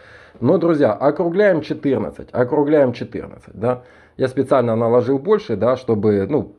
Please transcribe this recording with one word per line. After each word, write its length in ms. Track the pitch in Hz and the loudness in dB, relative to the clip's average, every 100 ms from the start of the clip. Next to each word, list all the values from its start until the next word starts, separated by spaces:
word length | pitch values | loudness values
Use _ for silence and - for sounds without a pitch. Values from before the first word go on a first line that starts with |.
| - - - - | -20 -20 -20 -4
Но, 160 | 120 180 | 0 2
друзья, 380 | 170 156 127 | 2 2 2
округляем 640 | 101 135 151 175 175 208 165 | 2 0 0 -2 2 2 2
четырнадцать, 720 | 147 156 139 120 85 - - | -2 -4 -2 -2 -4 -10 -8
округляем 640 | 110 123 147 147 151 131 | -4 0 0 2 4 2
четырнадцать, 600 | 120 113 90 80 - - | 0 -10 -12 -14 -18 -20
да. 300 | 92 113 123 - _ _ - | -6 -4 -4 -10 _ _ -4
Я 120 | 131 | -2
специально 480 | 139 131 139 120 113 | -2 0 2 2 0
наложил 420 | 117 123 120 139 | 2 2 2 -2
больше, 380 | 160 214 - 104 | 0 -2 0 -2
да, 200 | 113 127 | 0 0
чтобы, 500 | - 107 107 101 98 | 0 0 2 0 0
ну, 280 | 143 90 | -2 -4